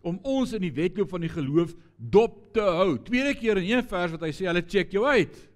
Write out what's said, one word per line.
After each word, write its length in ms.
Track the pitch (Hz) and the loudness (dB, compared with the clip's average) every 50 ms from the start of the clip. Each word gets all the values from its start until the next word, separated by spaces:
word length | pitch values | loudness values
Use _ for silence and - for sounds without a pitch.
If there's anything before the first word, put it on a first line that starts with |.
om 160 | - 175 170 196 | -6 -6 -8 -6
ons 300 | - 269 269 269 254 254 | -4 -2 0 0 0 -2
in 100 | 240 214 | -2 -4
die 100 | 185 175 | -4 -4
wedloop 380 | 123 139 165 185 - 208 196 - | -2 -2 -2 -2 0 -2 -4 -4
van 100 | 185 175 | -4 -6
die 120 | 165 160 | -6 -4
geloof 420 | - 170 143 135 143 165 170 160 - - - - _ _ | -4 -4 -4 0 2 2 0 0 -6 -16 -20 -20 _ _
dop 540 | 113 117 113 202 233 220 - - - - | -10 4 4 4 4 4 -2 -10 -20 -4
te 80 | - 226 | -2 0
hou." 380 | 208 196 170 165 190 190 147 107 | 2 2 4 4 4 2 2 -2
Tweede 360 | - - 240 247 269 285 269 | -2 -2 0 0 2 0 -2
keer 240 | 269 226 220 208 190 | 0 0 0 0 0
in 60 | 175 | 0
een 180 | 160 240 254 | 0 0 0
vers 300 | 226 - 196 180 175 175 | 0 -2 -2 -2 -2 -2
wat 80 | 160 151 | -4 -4
hy 100 | 170 160 | -6 -6
sê, 160 | 143 - 190 | -6 -4 -4
"Hulle 160 | 180 170 175 | 0 0 0
check 300 | 170 175 - 196 175 170 | -2 0 0 0 0 0
jou 120 | 185 196 226 | -2 0 2
uit." 460 | 285 285 226 156 117 - - - _ _ | 2 4 2 2 0 -4 -20 -20 _ _